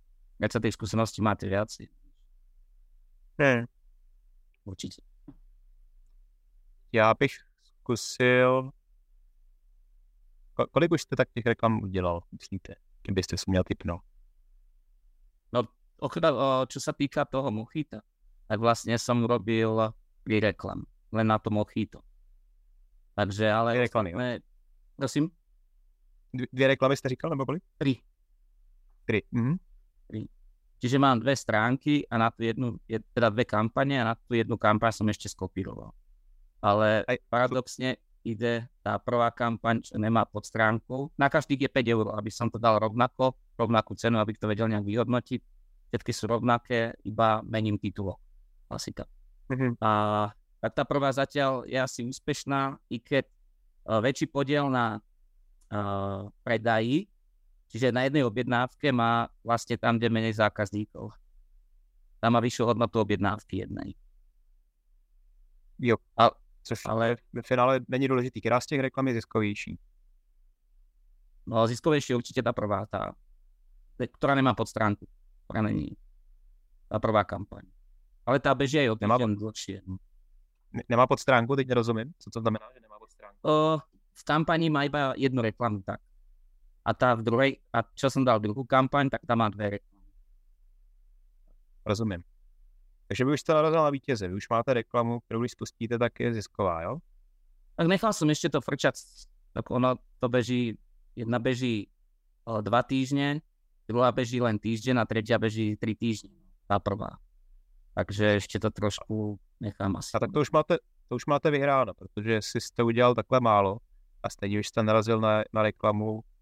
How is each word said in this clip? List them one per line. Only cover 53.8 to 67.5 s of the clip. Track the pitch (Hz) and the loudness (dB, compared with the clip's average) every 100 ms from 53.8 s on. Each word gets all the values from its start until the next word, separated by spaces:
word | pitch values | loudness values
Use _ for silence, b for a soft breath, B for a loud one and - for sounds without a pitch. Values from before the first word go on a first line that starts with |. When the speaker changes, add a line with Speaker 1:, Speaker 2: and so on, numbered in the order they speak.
| - 110 | -2 0
Speaker 1:
väčší | 120 - 151 | 0 0 -4
podiel | 139 139 147 139 | -2 0 0 0
na, | 127 117 107 - _ _ _ _ _ - | 0 0 -4 -12 _ _ _ _ _ -10
e, | 104 101 98 98 98 101 - - | -6 -4 -4 -4 -6 -10 -10 -4
predaji, | 113 113 110 117 147 208 _ _ _ _ _ _ | -2 0 0 2 -2 -4 _ _ _ _ _ _
čiže | 113 127 | -2 0
na | 117 135 | 2 0
jednej | 147 | 2
objednávke | 123 104 123 120 127 - 147 127 | 0 0 -2 0 -2 -2 0 2
má | 117 117 - _ | 2 2 -2 _
vlastne | 113 117 - 117 | -4 -2 -2 -2
tam, | 117 117 | 0 2
kde | 117 | 2
menej | 110 113 107 | 0 0 2
zákazníkov. | 104 - 104 104 104 - 107 - _ - - - _ _ _ _ _ _ | 2 2 -4 -4 -8 -10 -16 -16 _ -20 -20 -20 _ _ _ _ _ _
Tam | 117 | 2
má | 117 | 2
vyššiu | 120 - 117 | 2 0 0
hodnotu | 113 117 113 | 2 0 0
objednávky | 101 101 98 104 - 98 - | 0 0 0 -2 -6 -8 -6
jednej. | 101 - - - _ _ _ _ _ _ _ _ _ _ _ _ _ - _ - - | -8 -10 -14 -20 _ _ _ _ _ _ _ _ _ _ _ _ _ -20 _ -20 -4
Speaker 2:
Jo. | 120 110 _ - | 0 0 _ 4
Speaker 1:
A-, | 113 - _ - | 4 4 _ -16
Speaker 2:
Což | - 113 - | -8 -6 -4
Speaker 1:
ale | 110 117 120 _ | 0 0 -2 _
Speaker 2:
ve | 120 | -10
finále | - | 0